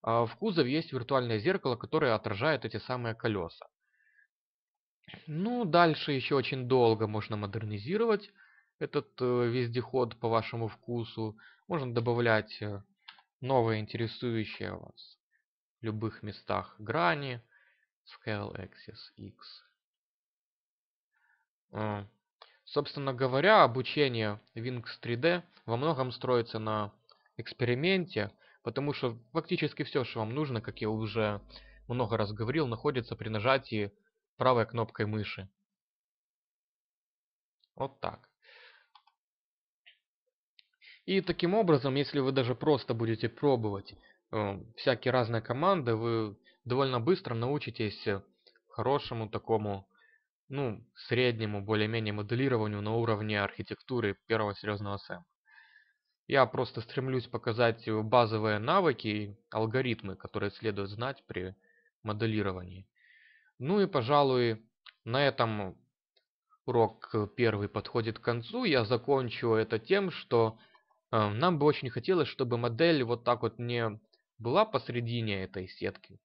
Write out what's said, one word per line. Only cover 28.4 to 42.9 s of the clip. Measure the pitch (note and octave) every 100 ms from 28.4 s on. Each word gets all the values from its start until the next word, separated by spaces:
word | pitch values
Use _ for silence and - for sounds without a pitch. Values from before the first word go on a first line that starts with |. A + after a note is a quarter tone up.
| _ _
потому | - A2+ C#3+
что | C#3 B2+ A#2 -
фактически | E3 D#3 F3+ D3+ -
все, | C#3+ D3+
что | A#2+ -
вам | A2 B2
нужно, | D3+ A#2
как | A2+ -
я | A2
уже | A2 A2 A2 G#2+ G#2 - - - - -
много | A#2+ A2+ A2
раз | G#2
говорил, | G#2 A2+ C#3+ C#3
находится | A2+ D3 C3 A#2 A2+
при | A2
нажатии | A2 A2+ C3+ - A2 G2+ _ _ _ _ _
правой | B2+ B2 G#2+
кнопкой | A#2 A2 - G#2
мыши. | G#2+ G2+ - G2 _ _ _ _ _ _ _ _ _ _ _ _ _ _ _ _ _ _ _ _ _ _ -
Вот | C3+ -
так. | - - _ _ - - - - _ - _ _ _ _ _ _ _ _ _ _ _ _ _ _ _ _ _ _ - - -
И | F#3+
таким | F3+ E3+ E3+
образом, | G3+ G3 D3 C3+ C3
если | C#3 C#3+
вы | C3
даже | C3+ A#2+ B2
просто | C#3+ C#3+ -